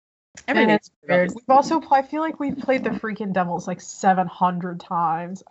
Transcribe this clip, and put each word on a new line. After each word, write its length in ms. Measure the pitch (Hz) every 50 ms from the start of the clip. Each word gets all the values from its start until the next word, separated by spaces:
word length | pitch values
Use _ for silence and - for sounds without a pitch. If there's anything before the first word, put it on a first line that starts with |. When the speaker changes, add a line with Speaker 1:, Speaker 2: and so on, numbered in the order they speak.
| _ _ _ _ _ _ _ - - -
Speaker 1:
everything's 220 | 262 - 226 202
Speaker 2:
It 120 | 214 208 _
is 80 | - _ _ _
weird. 220 | 147 175 180 180 185
Speaker 1:
about 80 | 190
Speaker 2:
We've 180 | 226 _ - 262
also 260 | 269 277 285 320 311
pl-, 180 | - - 285 269
I 40 | 269
feel 200 | 269 294 302 320
like 180 | 320 311 -
we've 160 | 294 277 -
played 260 | 277 - - 254 262 254
the 60 | 220
freaking 460 | - - - 220 202 - 220 196 180
Devils, 340 | 185 180 170 180 180 - 196
like, 140 | 180 175 -
seven 440 | - - - - 196 185 185 185
hundred 540 | 175 - - 185 180 180 175 180 180 170 175
times. 600 | - - 185 170 170 160 165 160 175 175 190 190 - -